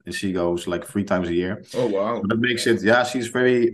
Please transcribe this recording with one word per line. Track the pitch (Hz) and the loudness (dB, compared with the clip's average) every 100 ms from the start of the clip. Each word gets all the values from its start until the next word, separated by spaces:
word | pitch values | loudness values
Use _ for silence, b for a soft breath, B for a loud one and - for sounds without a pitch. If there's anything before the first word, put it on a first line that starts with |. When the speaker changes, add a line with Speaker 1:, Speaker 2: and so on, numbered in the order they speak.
| - | -12
Speaker 1:
and | 87 | -6
she | 98 | -4
goes, | 92 87 87 92 | -2 0 -2 -4
like, | 87 - | -6 -4
three | 104 | -4
times | 98 90 87 | 0 0 0
a | |
year. | 85 90 104 - - | -2 -2 -4 -8 -2
Speaker 2:
Oh, | 120 | -2
wow. | 98 104 117 | 0 -2 -2
Speaker 1:
But | 98 | -2
that | 113 | 0
makes | 123 120 - | 0 0 2
it, | 110 | 2
yeah, | 98 120 | 4 4
she's | 123 131 113 | 2 -2 -4
very, | 127 127 123 117 | 2 4 4 2